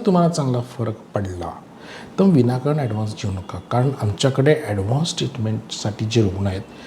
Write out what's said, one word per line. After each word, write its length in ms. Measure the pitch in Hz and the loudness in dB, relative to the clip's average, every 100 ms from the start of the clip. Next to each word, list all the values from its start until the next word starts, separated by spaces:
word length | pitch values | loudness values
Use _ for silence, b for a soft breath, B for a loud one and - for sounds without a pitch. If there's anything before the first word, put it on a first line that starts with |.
| 208 | 4
तुम्हाला 220 | 175 170 | 4 4
चांगला 320 | 165 135 123 | 2 0 -2
फरक 340 | 117 - 117 - - | -4 -6 -6 -6 -6
पडला 360 | 107 95 90 82 - - - B B B - | -4 -4 -6 -8 -10 -16 -20 B B B 2
तर 60 | |
विनाकारण 540 | 196 147 120 127 147 151 | 6 6 4 2 0 0
ॲडव्हान्स 360 | 123 107 110 | 0 -2 -4
घेऊ 160 | - 104 | -4 -4
नका, 260 | 95 90 87 - | -4 -6 -10 -2
कारण 200 | 120 135 135 | 2 2 0
आमच्याकडे 520 | 104 95 135 135 139 151 - | -2 2 0 4 4 4 0
ॲडव्हान्स 480 | 101 98 135 170 - | -2 0 0 0 -2
ट्रीटमेंटसाठी 880 | 131 - 110 110 - - 113 101 | -4 -2 -2 -4 -6 -6 -6 -4
जे 180 | 110 117 | 0 2
रुग्ण 240 | 101 95 98 | 2 2 -2
आहेत 160 | 95 - B | -2 -8 B